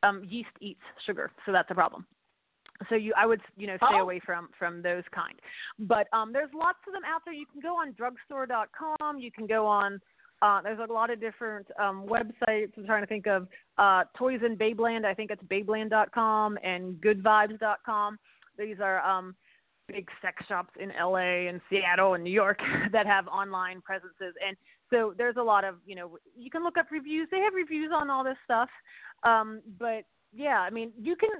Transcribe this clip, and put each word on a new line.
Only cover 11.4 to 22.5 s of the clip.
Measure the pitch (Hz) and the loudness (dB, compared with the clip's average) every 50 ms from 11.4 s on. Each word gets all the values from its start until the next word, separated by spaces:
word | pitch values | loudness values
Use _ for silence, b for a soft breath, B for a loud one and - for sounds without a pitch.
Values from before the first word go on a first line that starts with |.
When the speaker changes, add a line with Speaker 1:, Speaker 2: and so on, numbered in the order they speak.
| 233 226 214 208 196 _ - - | -8 -8 -8 -8 -12 _ -6 -2
Speaker 1:
um, | 208 202 190 190 196 202 | -2 -2 -2 -4 -4 -2
websites. | 220 233 233 220 226 _ 240 226 220 214 214 202 - - | -2 -2 -2 -4 -6 _ 0 0 0 0 0 -4 -6 -12
I'm | 208 | -2
trying | 196 226 208 208 | 0 0 0 0
to | 196 | -2
think | 220 208 185 214 | -6 -4 0 0
of, | 202 190 180 185 B B B B _ - | 0 0 0 -4 B B B B _ 4
uh, | 202 202 190 185 180 - _ | 6 8 8 6 4 2 _
Toys | - 247 254 262 240 226 | -2 0 0 0 2 0
in | 233 226 | -2 0
Babeland. | 185 220 220 233 208 226 233 226 226 214 | 2 0 0 2 2 0 0 0 0 0
I | 208 196 | 0 0
think | 202 220 202 | -2 -4 -8
it's | 214 196 196 | -8 -10 -6
Babeland | 180 190 196 208 196 214 220 220 220 | -4 -2 -2 0 0 -2 -2 -2 2
dot | 214 220 214 - - | 2 2 2 2 2
com | 240 226 220 220 214 214 214 208 202 - | 2 2 4 4 4 2 2 0 -2 -4
and | 185 185 180 185 185 185 160 | -4 -4 -4 -4 -8 -8 0
Good | 160 214 214 196 | 2 2 2 4
Vibes | 190 220 214 214 208 214 214 214 | 6 6 6 6 6 4 0 -2
dot | 220 214 208 - _ | -2 -2 -2 -2 _
com. | - 220 208 208 208 214 214 b b b b b b _ - | -2 0 0 0 -2 -4 -8 b b b b b b _ -8
These | 208 220 214 180 | -8 -8 -6 -4
are, | 208 196 190 190 147 | -2 0 0 2 2
um, | 196 190 185 185 185 185 _ b b b b b b _ _ _ _ | 2 0 0 -2 -6 -14 _ b b b b b b _ _ _ _
big | 196 196 185 - - - | -12 -12 -12 -12 -16 -8
sex | - 185 175 - - | -6 -6 -6 -6 -8
shops | - 208 180 180 - _ - | -4 -4 -4 -4 -6 _ -12
in | - 196 | -10 -10
L | - - 170 180 185 185 | -4 -2 0 2 2 2
A | 180 180 180 180 180 180 | 2 2 0 0 0 -2
and | 175 180 - - | -6 -8 -8 -2
Seattle | 185 196 190 180 175 180 190 196 185 | -2 0 2 4 4 6 6 6 4
and | 175 170 | 2 0
New | 175 | 0
York | 185 208 202 190 | 2 4 4 4